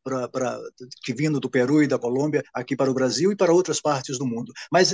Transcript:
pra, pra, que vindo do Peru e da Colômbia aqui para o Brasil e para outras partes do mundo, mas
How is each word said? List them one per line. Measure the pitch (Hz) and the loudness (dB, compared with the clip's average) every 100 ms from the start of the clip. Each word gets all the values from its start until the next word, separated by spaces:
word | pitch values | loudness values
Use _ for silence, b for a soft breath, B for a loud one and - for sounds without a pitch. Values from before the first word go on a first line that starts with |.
pra, | 131 131 123 | -8 -6 -6
pra, | 131 123 120 - - 127 - | -4 -4 -6 -12 -16 -20 -12
que | - | -8
vindo | 120 156 143 | -2 -2 0
do | 123 | 0
Peru | 131 123 151 | 2 4 4
e | 143 | 4
da | 127 | 2
Colômbia | 120 127 147 143 b | 0 -2 0 -2 b
aqui | 123 123 | -8 -6
para | 131 135 | 0 0
o | |
Brasil | 127 127 117 185 | 2 0 2 0
e | 202 | 2
para | 180 | 4
outras | 170 185 151 | 4 4 -2
partes | 151 139 139 127 | -2 -2 -4 -6
do | 131 | -4
mundo, | 117 127 B B | -6 -8 B B
mas | 170 185 | 2 4